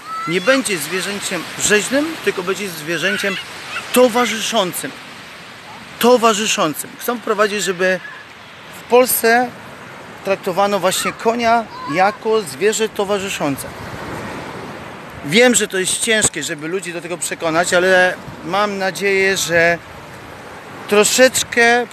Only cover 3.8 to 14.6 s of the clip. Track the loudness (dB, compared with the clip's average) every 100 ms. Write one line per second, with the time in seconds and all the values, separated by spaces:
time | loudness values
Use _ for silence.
3.8 | 0 4 4 4 0 -2 -2 0 0 -4
4.8 | -8 -10 -16 -18 -18 -18 -18 -18 -18 -18
5.8 | -18 2 6 6 6 4 0 0 0 -2
6.8 | -10 -8 -6 -4 -2 2 2 0 -4 0
7.8 | 0 0 -6 -16 -18 -20 -20 -20 -18 -18
8.8 | 2 4 4 4 4 4 2 -6 -18 -18
9.8 | -18 -18 -18 -10 -4 -2 0 2 2 2
10.8 | 2 0 -4 0 0 2 4 2 0 -10
11.8 | -4 2 2 2 0 0 0 0 0 2
12.8 | -2 -2 0 0 -2 -2 -2 -2 -8 -12
13.8 | -12 -12 -10 -10 -10 -10 -12 -12